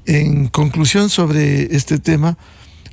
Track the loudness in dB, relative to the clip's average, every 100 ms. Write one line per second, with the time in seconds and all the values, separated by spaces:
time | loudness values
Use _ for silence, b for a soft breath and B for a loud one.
0 | -2 0 2 0 0 0 0 0 0 2
1 | 0 0 0 0 0 0 -2 -2 -2 -2
2 | 0 0 0 -2 B B B B B